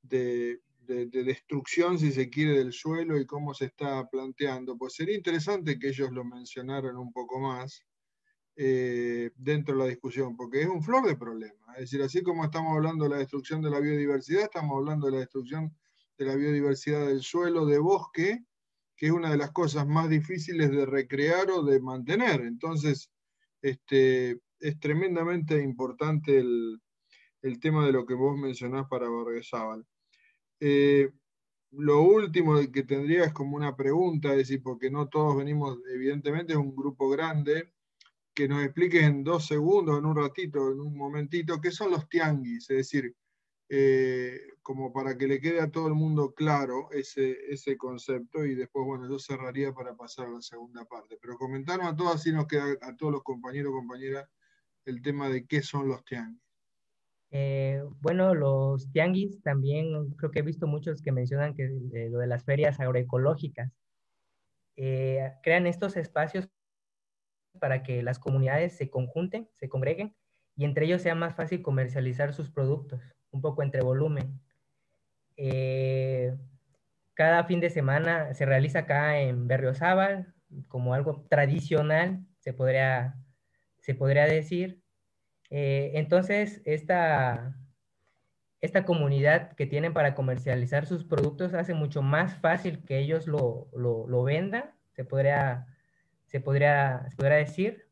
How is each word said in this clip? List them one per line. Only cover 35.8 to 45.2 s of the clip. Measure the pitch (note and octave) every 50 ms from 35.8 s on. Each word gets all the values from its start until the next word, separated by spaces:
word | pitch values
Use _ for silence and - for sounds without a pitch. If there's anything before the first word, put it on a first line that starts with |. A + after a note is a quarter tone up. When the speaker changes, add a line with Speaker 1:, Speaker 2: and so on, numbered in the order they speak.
| B2 B2+ B2+
Speaker 1:
evidentemente | B2+ B2+ C3+ C#3+ D3 C#3 D3 D3 D#3+ F3 E3 D#3+
es | D3+
un | C#3+ C#3 C3+
grupo | C3 C#3 C#3+ C3+ _ C#3 C3+
grande, | C#3 C#3+ E3 D#3+ D#3 D3+ C#3+ C#3+ D3+ E3 E3 _ _ _ _ _ _ _ _ _ _ _ _ _ _
que | - C#3+ C3+
nos | C#3+ C#3+ C#3+
expliques | C#3 C#3 E3 F3 F3+ F3 E3+ D#3
en | D3+ C#3+ C#3 C#3
dos | D3+ F3 E3 D#3
segundos, | - D3+ D3 D3 E3 G3 G#3 F3+ D#3 D3 D3
en | D3
un | D#3 D#3
ratito, | D3+ D3 C#3 C3+ - F#3 E3 D3 D3 C3+ C3+
en | C3+ C#3
un | D3 D3+ D3 C#3+
momentito, | C#3 C#3+ D3 D3+ D3 C#3 D#3+ F3 E3 D#3 E3+ D3+
¿qué | D3+ F3+
son | F3 - G#3+ G3
los | F3 D#3 D#3 _
tianguis? | - E3+ E3 D#3 D3 C#3 C3 A#2+ A#2 A#2 - -
Es | C3+ C3
decir, | C3+ - - C#3+ B2+ A#2+ B2 _ _ _ _ _ _ _ _ _ _ _
eh, | C#3 C#3 C#3 C3+ C3 C3 C3 B2+ B2+ B2+ B2+ B2 B2+ C3 C#3 C#3 - _
como | _ - C3+ C3 C3 B2+
para | A#2+ C3+ C3 C3+ C3
que | B2